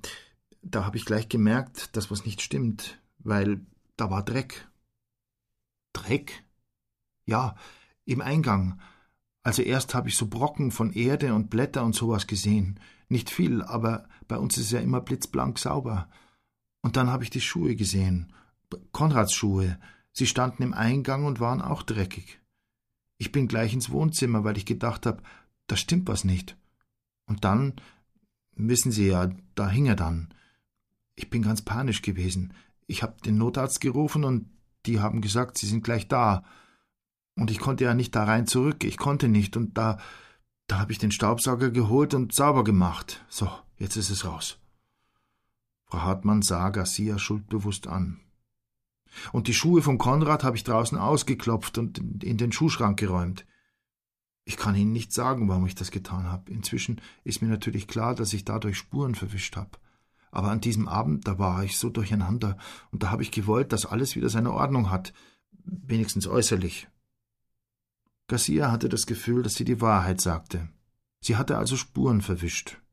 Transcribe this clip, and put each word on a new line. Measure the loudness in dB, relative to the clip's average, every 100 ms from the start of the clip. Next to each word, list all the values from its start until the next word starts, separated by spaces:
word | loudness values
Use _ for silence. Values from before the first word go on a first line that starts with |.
| -14 -16 -20 _ _ _
da | -6 -4
hab | -2
ich | -4
gleich | -2 -2 0
gemerkt, | 2 4 4 -2 -12 -8
dass | -6 -4
was | -6
nicht | -8 -8
stimmt, | -6 -2 -2 -4 -10 -16 _ _
weil | -2 0 2 -2 -6 _ _
da | -6 -2
war | -2
Dreck. | -2 -4 -6 -14 -20 _ _ _ _ _ _ _ _ _ _ _ _
Dreck? | -12 -2 -4 -4 -20 _ _ _ _ _ _ _ _
Ja, | -2 0 -2 -6 -20 -20 _ _
im | -4 -4
Eingang. | 0 0 2 2 0 -4 -16 _ _ _ _ _
Also | -2 0
erst | 2 0 0
hab | -4 -2
ich | -2
so | -2
Brocken | -2 -4 -2 -4
von | 0 -2
Erde | 0 0 0 0
und | 0 0
Blätter | 0 0 0
und | 0
sowas | 0 0 -2
gesehen. | -2 -2 2 2 0 -4 -14 _ -2
Nicht | -2 -2
viel, | 0 0 0
aber | -2 -2 -2 -2 -8 -20 -8
bei | -4
uns | -2 -4
ist | -4
ja | -2
immer | 0 -2
blitzblank | -2 -6 -4 -2 -2 -4
sauber. | -4 -4 -2 -6 -6 -14 _ _ _ _ _ _
Und | -2 2
dann | 2
hab | 0
ich | -4
die | -6
Schuhe | -4 -2 0
gesehen, | 0 0 2 2 0 -4 -16 _ _ -16 -16 -10
Konrads | 0 2 4 2
Schuhe. | 2 2 2 0 -2 -12 -20 _
Sie | -2
standen | 0 2 -2 -2
im | -4
Eingang | 0 0 2 0 -2
und | -2 0
waren | 0 0
auch | -2 -4
dreckig. | -4 -2 -2 -6 -16 -20 _ _ _ _ _ _ _ -10
Ich | -4
bin | 0 0
gleich | 0 0
ins | -2 -2
Wohnzimmer, | 0 0 2 0 2
weil | 0 -2
ich |
gedacht | -4 -2 -2 -2
hab, | -4 -4 -10 -20 _ _ -4
da |
stimmt | -4 0 0 0
was | -2
nicht. | 0 0 -4 -18 _ _ _ _ _ _
Und | -6 -2
dann, | 2 2 0 -4 -18 _ _ _ _ _ _
wissen | -4 0 2 2
Sie | 4 4
ja, | 4 0 -4 -10
da | -4 0
hing | 2 2
er | 2
dann. | 0 -2 -6 -16 _ _ _ _ _ _ _
Ich | -16 -6
bin | 0
ganz | 0 0
panisch | -2 -2 0 -2
gewesen. | -2 -2 -2 -2 -6 -10 _ _ -10
Ich | -6
hab | -6 -6
den | 0 2
Notarzt | 2 0 -2 -2
gerufen | 0 0 0 0
und | 0 0 -4 -20 _ _
die | -2 0
haben | 2 0
gesagt, | 0 0 0 -2
sie | -2
sind | -2
gleich | 0 -2 0
da. | 2 4 2 -2 -20 _ _ _ _ _ _ _
Und | -2 -2
ich | 0
konnte | -2 2
ja | 2
nicht | 2 2
da | 0
rein | 2 2 2
zurück, | 2 2 0
ich | -4 -2
konnte | 0 2 4
nicht. | 4 4 -2
Und | -4 0
da, | -2 -2 -8 -20 -20 _ _ _ -4
da | -2
hab | -2
ich | 0
den | 0
Staubsauger | 2 2 2 2 2 2
geholt | 2 4 4 4
und | 2 0
sauber | 4 4 6
gemacht. | 6 6 4 0 -10 -16 -12
So, | -4 -4 -6 -16 -10
jetzt | -6 -4
ist | -4
es | -4
raus. | -6 -8 -10 -12 _ _ _ _ _ _ _ _ _ _ _ _ -8
Frau | -2
Hartmann | 0 0 2 4
sah | 2 0 0
Garcia | 0 -2 -2 -2 -2
schuldbewusst | -2 -4 -4 -4 -4 -6 -6
an. | -2 -2 -6 _ _ _ _ _ _ _ _ _ -16 -6
Und | -4 0
die |
Schuhe | 2 6 6
von | 6 2
Konrad | 4 4 4 2
hab | 0
ich | -2
draußen | 0 0 2 0
ausgeklopft | 2 2 0 -2 0 0 -2 -4
und | -4 -4
in, | -8 -6
in | -2 0
den | 0
Schuhschrank | 2 2 2 0 2
geräumt. | 0 0 -2 -6 -12 _ _ _ _ _ _ _ _ _
Ich | -12 4
kann | 6
Ihnen | 8 8
nicht | 6 0
sagen, | 2 2 6 6
warum | 6
ich | 4
das | 2 -4
getan | -4 -4 -4 -2
hab. | -4 -6
Inzwischen | -6 -2 -2 -2 -4 -8 -12
ist | -6 -2
mir | 0
natürlich | 2 0 -4 -4
klar, | -2 0
dass | 0 -2
ich | -2
dadurch | -2 -2 -2 -4
Spuren | -4 -2 -2
verwischt | -2 -4 -6 -6
hab. | -8 -10 -14 _ _ _ _ _
Aber | -2 0
an | 0
diesem | 0 0 0
Abend, | 0 0 -2 -2
da | 0
war | 0 0
ich | -2 -2
so | -4
durcheinander | -2 -2 0 0 0 -2 -4 -10 -20 -10
und | -4
da | -2
hab | -2
ich | -2
gewollt, | -2 2 2 2
dass | -2
alles | -2 -2 -2
wieder | 0 0
seine | 0 0
Ordnung | 0 0 2 2
hat. | 0 -4 -18 -20 _ _ -18
Wenigstens | -12 -10 -2 -2 0 -2 0
äußerlich. | 2 2 0 -2 -6 -16 _ _ _ _ _ _ _ _ _ _ _ _ _ -4
Garcia | -2 2 2 2
hatte | 0 0
das | -2 -4
Gefühl, | -4 0 0
dass | 0
sie | -2
die | -2 2
Wahrheit | 4 4 2 0
sagte. | 0 -2 -4 -8 -8 _ _ _ _ _
Sie | -2
hatte | 0 0 0
also | 0
Spuren | -2 -4 0 2 2
verwischt. | 2 -2 -4 -6 -10 -18 _